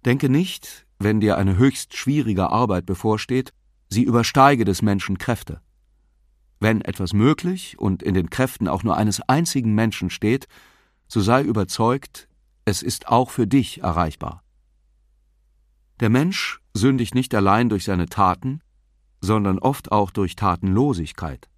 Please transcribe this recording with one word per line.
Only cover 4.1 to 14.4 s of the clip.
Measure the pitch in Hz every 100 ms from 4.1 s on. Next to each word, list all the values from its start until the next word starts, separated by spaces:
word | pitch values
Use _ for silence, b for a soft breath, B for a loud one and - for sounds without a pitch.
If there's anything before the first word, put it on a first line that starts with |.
| 117 113 147 135 139
des | 101 92
Menschen | 107 101 - 95
Kräfte. | - 117 - - _ _ _ _ _ _ _ _ _ _
Wenn | 107 110
etwas | - - 90
möglich | 101 120 151 175 185 - -
und | 107 95
in | -
den | 95 85
Kräften | - 131 - 92
auch | 85
nur | 113 85
eines | 107 101
einzigen | - 135 170 139 113
Menschen | 107 113 - 90
steht, | - 104 135 - b b b b b b
so | 113
sei | 98 123
überzeugt, | 143 107 92 - 113 135 - - - _ _ _
es | - 101
ist | - - -
auch | 117 127
für | - 110
dich | 139 104 -
erreichbar. | - 82 82 - - -